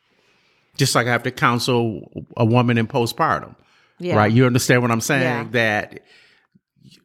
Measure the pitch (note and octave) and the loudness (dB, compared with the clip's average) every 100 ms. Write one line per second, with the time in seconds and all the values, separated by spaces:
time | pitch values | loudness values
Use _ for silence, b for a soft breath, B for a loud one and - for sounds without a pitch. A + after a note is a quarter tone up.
0 | _ _ _ _ _ _ _ - C3+ C#3 | _ _ _ _ _ _ _ -4 0 0
1 | A#2+ A#2+ C3 - C#3 A#2+ B2+ A#2+ A#2 F2 | 0 -2 -4 -2 0 0 0 0 -2 -6
2 | - - - - A#2 A#2+ A#2+ A#2 A2 C3+ | -12 -14 -12 -2 2 2 2 0 0 -2
3 | A#2 - D#3 F2 - - b b b - | -2 -2 -2 -2 -6 -18 b b b -10
4 | F3+ G#2+ G#2+ A#2 B2+ B2 - B2+ B2 A2+ | -2 2 4 4 4 2 2 2 2 -2
5 | - C#3 B2+ A#2+ A2+ A#2 A2+ G#2 - - | -2 -2 -2 -4 -4 -2 0 -2 -4 -12
6 | b b b b b _ _ _ - - | b b b b b _ _ _ -20 -20